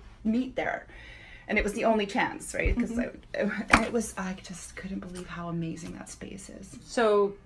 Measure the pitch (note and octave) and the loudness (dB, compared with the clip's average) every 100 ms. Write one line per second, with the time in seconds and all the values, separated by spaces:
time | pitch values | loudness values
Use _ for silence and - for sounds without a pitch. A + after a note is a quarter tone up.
0 | - - A3 A#3 - - - - - - | -12 -4 0 2 0 -2 -2 -2 -6 -16
1 | - - - - - G#3 G3+ G#3+ A3+ G#3+ | -16 -16 -18 -12 -2 2 2 2 4 4
2 | G3+ A#3+ E3 - - - - B3 A3 A#3 | 4 2 0 -2 -6 2 2 4 2 0
3 | - - - - G#3 G3+ - - A3+ A#3 | -2 -4 -8 0 0 0 4 4 4 0
4 | - - F#3 F#3+ - F3 - - F#3+ G3 | -2 -4 -4 -6 -8 -12 -12 -10 -8 -6
5 | F3+ F3+ F3+ E3 E3+ E3+ E3 E3 F3+ - | -8 -10 -8 -6 -4 -2 -2 -4 -8 -10
6 | - - - - - - - - - B3 | -12 -12 -10 -12 -12 -14 -14 -14 -4 4
7 | A3 G#3 G3 G3+ | 6 8 6 2